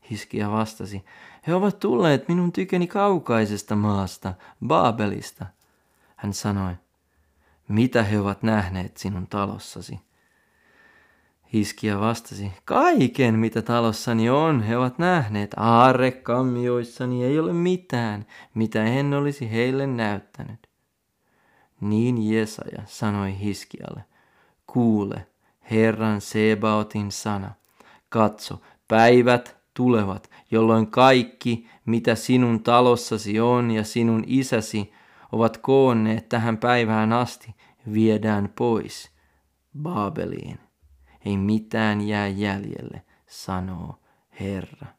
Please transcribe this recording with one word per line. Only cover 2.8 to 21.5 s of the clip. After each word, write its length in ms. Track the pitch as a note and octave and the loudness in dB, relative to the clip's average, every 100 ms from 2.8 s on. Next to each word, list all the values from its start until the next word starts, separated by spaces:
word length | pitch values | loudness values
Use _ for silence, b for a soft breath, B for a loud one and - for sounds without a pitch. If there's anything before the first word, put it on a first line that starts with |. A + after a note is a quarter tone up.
| F3 | -2
kaukaisesta 880 | G#3 G3+ F#3 - A#2 G#2+ G#2 - G#2 | 0 2 0 2 0 0 -4 -2 0
maasta, 580 | G#2 G2+ F#2+ - F#2+ F2+ B B A#2 | 0 0 -4 -8 -10 -10 B B 0
Baabelista." 800 | D#3+ D3+ A2+ G#2 G2+ - _ F#2+ _ _ _ _ _ _ _ | 2 2 0 -4 -4 -12 _ -18 _ _ _ _ _ _ _
Hän 180 | G#2 | -8
sanoi, 400 | G2 G#2 G2+ F#2+ F2 _ _ _ _ _ _ _ _ _ | -4 -2 -2 -4 -6 _ _ _ _ _ _ _ _ _
"Mitä 360 | G#2+ B2 A#2+ | 0 2 2
he 160 | G#2+ G#2 | 0 0
ovat 240 | G2+ G2 | -2 -2
nähneet 540 | A2+ G#2+ F#2 F#2 F#2 - | 0 0 -2 -6 -8 -8
sinun 300 | F#2+ F#2+ F2+ | -8 -6 -6
talossasi?" 720 | G#2 G2+ G2+ - - - A#2 _ b b b b b b b b b b b b b _ | -4 -4 -6 -14 -18 -16 -16 _ b b b b b b b b b b b b b _
Hiskia 460 | A2 G2+ - A2 G2+ | -2 -2 -4 -4 -2
vastasi, 520 | G#2+ A#2 - G2 G2+ F#2 - | -2 -4 -8 -12 -12 -12 -2
"Kaiken, 760 | A#3 E4+ D#4 B2+ B2 B2 A2 | 2 4 4 2 2 2 4
mitä 220 | A2+ A2+ | 0 -2
talossani 680 | G#2+ A#2+ A#2 G#2+ - A2+ A2+ | -2 0 0 -2 -2 0 2
on, 320 | C3+ D#3+ C#3+ | 2 2 2
he 160 | G#2 A#2+ | 0 0
ovat 220 | B2+ B2 | -2 0
nähneet. 520 | F3 F3+ A2+ G#2 G2+ - | 0 0 0 -4 -6 -2
Aarrekammioissani 1700 | A2 A#2 B2+ B2+ B2+ B2+ - A#2+ B2+ A#2+ B2 B2 A#2 - B2+ B2 | 4 8 8 6 2 -2 -4 0 0 -2 -2 -2 -4 -8 -4 -2
ei 160 | B2 D3+ | 0 0
ole 140 | E3 | 0
mitään, 720 | F3 F3 F#3 _ B2 A#2 G#2 G#2 B B | 0 0 -2 _ -4 -2 -6 -12 B B
mitä 300 | A2+ A2 A2 | -4 -2 0
en 300 | A2 B2+ C#3+ | 0 0 0
olisi 380 | C#3+ C#3+ C#3+ A#2 | 0 -2 -4 -4
heille 360 | A2+ B2 C3+ C#3 | -2 0 0 -2
näyttänyt." 720 | B2 A2 G2+ - - - A2 _ _ _ _ _ _ _ _ _ | -2 -2 -4 -8 -16 -14 -16 _ _ _ _ _ _ _ _ _